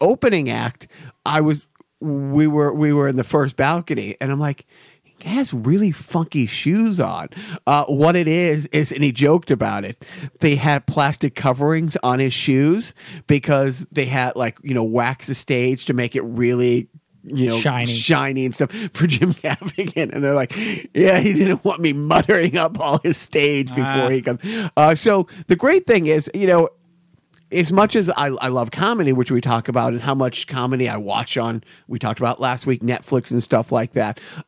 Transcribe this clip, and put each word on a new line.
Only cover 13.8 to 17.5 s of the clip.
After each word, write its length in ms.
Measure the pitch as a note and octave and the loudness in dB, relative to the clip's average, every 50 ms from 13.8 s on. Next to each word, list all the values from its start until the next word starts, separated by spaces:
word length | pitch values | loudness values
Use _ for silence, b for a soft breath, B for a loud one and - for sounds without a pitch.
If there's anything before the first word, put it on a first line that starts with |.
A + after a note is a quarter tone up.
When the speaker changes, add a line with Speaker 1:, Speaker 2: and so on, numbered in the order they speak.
| - _ | -12 _
Speaker 1:
they 140 | D3 D3+ C3 | -4 -4 -2
had, 280 | B2 C#3 C3 B2 B2+ - | 0 0 -2 -2 -2 -2
like, 220 | B2+ A#2+ A2+ - - | -4 -4 -4 -6 -8
you 120 | - C#3+ B2+ | -6 -2 -2
know, 80 | A#2+ A2+ | 0 0
wax 420 | A2 A#2 B2 A#2 B2+ C3 - - - | 0 0 0 0 0 -4 -6 -8 -8
the 60 | C3 | -8
stage 500 | - - - C3 B2 B2 B2+ C3+ - - | -8 -4 -2 -2 0 2 0 -2 -2 -4
to 60 | - B2 | -4 -2
make 220 | B2 A#2+ A#2 - | -2 -2 -2 -4
it 60 | C3 | -6
really, 680 | - A#2 - A#2+ A#2+ A#2+ B2 B2 B2 B2 A#2+ B2 - _ _ - _ _ _ _ | -6 -4 -2 0 0 2 2 2 2 2 2 0 -2 _ _ -20 _ _ _ _
you 260 | - - C#3+ C3 B2+ | -16 -8 -2 -2 0
know, 100 | A2+ | 0